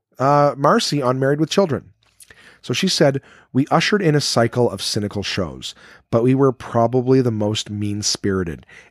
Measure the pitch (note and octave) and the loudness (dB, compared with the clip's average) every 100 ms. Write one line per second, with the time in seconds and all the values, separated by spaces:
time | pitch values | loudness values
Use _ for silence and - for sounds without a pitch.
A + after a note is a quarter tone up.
0 | _ - C3+ C#3+ C#3+ C3 C#3+ A3+ - D3 | _ -2 2 4 2 2 2 2 0 -2
1 | B2 C3 C3+ D3 D#3 - F#3+ A2+ - _ | 0 0 0 0 0 0 0 -2 -8 _
2 | _ _ - - - - - B2+ F#3+ - | _ _ -20 -20 -20 -14 -6 -2 0 2
3 | D3 C3+ - - _ B2+ D3 D#3+ - G#3 | 2 2 -8 -20 _ -2 2 2 2 2
4 | E3 D3 - B2 A#2 B2 A#2 F#2 - G#2+ | 2 2 0 0 0 2 0 -2 -6 -4
5 | G#2 G#2 F#2 - E2 C2 - - - - | -4 -6 -6 -4 -6 -8 -14 -16 -20 -20
6 | - A#2 B2 C3 C3+ B2+ - A#2 A#2 B2+ | -4 0 2 4 2 0 -4 0 2 0
7 | B2 C3 A#2+ A2 G#2 G#2+ - G#2 G#2 G#2 | 2 2 2 0 -2 -4 -6 -6 -6 -4
8 | G2+ - G2+ F#2+ E2+ C2+ - - - | -6 -4 -2 -2 -4 -8 -16 -20 -18